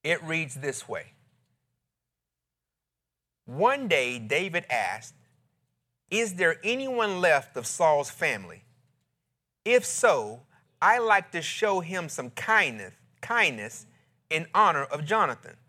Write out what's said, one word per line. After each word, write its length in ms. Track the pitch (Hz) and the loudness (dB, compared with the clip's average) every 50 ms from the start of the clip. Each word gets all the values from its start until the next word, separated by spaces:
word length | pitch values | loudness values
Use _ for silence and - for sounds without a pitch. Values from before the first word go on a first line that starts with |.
| - | 0
It 180 | 147 170 - 160 | -2 -2 -2 -2
reads 320 | 156 160 160 160 139 127 | -4 -4 -4 -4 -6 -10
this 320 | 139 135 139 127 - - | -8 -6 -6 -6 -8 -10
way. 260 | - 107 82 - - _ _ _ _ _ _ _ _ _ _ _ _ _ _ _ _ _ _ _ _ _ _ _ _ _ _ _ _ _ _ _ _ _ _ _ _ _ _ _ _ _ _ _ _ _ _ _ | -10 -10 -10 -10 -14 _ _ _ _ _ _ _ _ _ _ _ _ _ _ _ _ _ _ _ _ _ _ _ _ _ _ _ _ _ _ _ _ _ _ _ _ _ _ _ _ _ _ _ _ _ _ _
One 420 | - 123 147 202 247 269 285 269 | -12 -4 0 2 2 2 0 0
day, 320 | 208 160 139 127 123 123 120 | 0 0 0 0 -2 -4 -8
David 460 | 110 107 135 156 185 196 165 175 165 - | -4 -2 -2 -2 -2 -2 -4 -6 -4 -4
asked, 460 | 127 117 101 90 95 113 - - _ _ _ _ _ _ _ _ _ _ _ _ _ _ _ _ _ _ _ _ | -4 -2 -2 -4 -6 -8 -12 -20 _ _ _ _ _ _ _ _ _ _ _ _ _ _ _ _ _ _ _ _
"Is 240 | 185 220 233 214 180 | -2 -2 -2 -2 -2
there 240 | 175 185 165 160 - | 2 2 2 2 0
anyone 600 | - 208 240 262 269 269 254 240 220 208 190 180 | -2 -4 -4 -2 -4 -4 -2 -2 0 0 0 2
left 340 | 180 170 156 139 131 - _ | 4 4 4 4 2 -4 _
of 100 | 127 117 | -8 -8
Saul's 440 | - - - 175 156 151 143 143 - | -6 -2 2 4 4 4 4 0 -4
family? 560 | - - 175 151 120 104 95 87 80 87 _ _ _ _ _ _ _ _ _ _ _ _ _ _ _ _ _ _ _ _ _ | -6 -4 -2 -2 -2 -4 -8 -14 -18 -20 _ _ _ _ _ _ _ _ _ _ _ _ _ _ _ _ _ _ _ _ _
If 220 | 214 240 247 247 | 4 4 4 4
so, 560 | - - - - 226 175 131 107 107 101 - _ _ _ _ _ _ _ _ | 2 -2 4 4 4 4 4 0 -6 -10 -14 _ _ _ _ _ _ _ _
I 160 | 170 190 226 | 4 4 4
like 340 | 247 233 220 208 196 190 - | 4 4 4 4 4 4 0
to 100 | - 170 | -8 -6
show 380 | 147 - - - 214 208 196 185 | -6 -6 -2 0 0 0 0 0
him 300 | 170 160 190 185 170 147 | -2 -4 -6 -6 -6 -6
some 220 | - - 127 123 | -8 -10 -10 -10
kindness, 640 | - - - - 220 214 190 139 117 107 98 90 - _ _ _ _ _ | -10 -8 0 4 4 4 4 2 -2 -8 -12 -14 -16 _ _ _ _ _
kindness 640 | - - 233 240 208 160 127 107 104 113 - - - _ _ _ _ _ _ _ _ _ | -8 -2 0 2 2 2 0 -4 -10 -10 -12 -16 -20 _ _ _ _ _ _ _ _ _
in 180 | 156 160 165 - - | -4 -4 -4 0 2
honor 300 | 190 214 190 160 143 139 | 4 4 4 4 2 -2
of 220 | - 143 147 151 | -4 -6 -8 -2
Jonathan." 500 | 147 214 226 196 143 117 - - - - _ _ | -2 0 2 2 0 -2 -8 -12 -20 -20 _ _